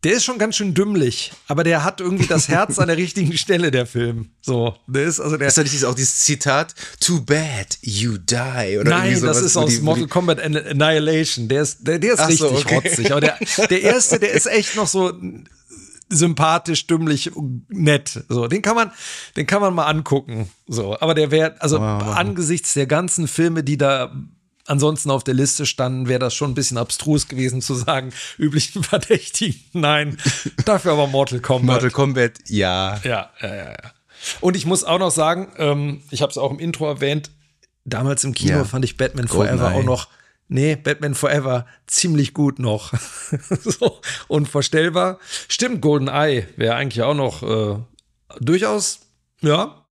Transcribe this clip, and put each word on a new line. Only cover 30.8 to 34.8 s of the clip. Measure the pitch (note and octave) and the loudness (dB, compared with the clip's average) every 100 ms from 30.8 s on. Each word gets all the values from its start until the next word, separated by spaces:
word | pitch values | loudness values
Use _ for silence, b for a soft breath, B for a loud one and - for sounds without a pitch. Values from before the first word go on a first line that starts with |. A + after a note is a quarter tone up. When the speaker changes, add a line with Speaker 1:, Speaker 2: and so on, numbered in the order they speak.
| F#3 | 2
Speaker 1:
aber | D3+ C#3+ | 2 2
Mortal | C3+ C#3 B2+ | 2 0 -2
Kombat. | A#2 B2+ B2 | 0 2 4
Speaker 2:
Mortal | B2 B2 | 4 2
Kombat, | B2+ C#3+ C3 A#2+ - - | 2 0 2 0 0 -4
ja. | G#2+ F#2 F2+ F#2+ G2+ | 0 2 0 -2 -4
Speaker 1:
Ja, | A2+ A2 - _ | -4 -4 -6 _
ja, | G#2 | -10
ja, | G2 D2+ | -10 -12
ja. | G#1+ - _ _ B B B | -16 -20 _ _ B B B
Und | F3+ F#3 | 0 0
ich | C#3+ | 0
muss | F#3 | -2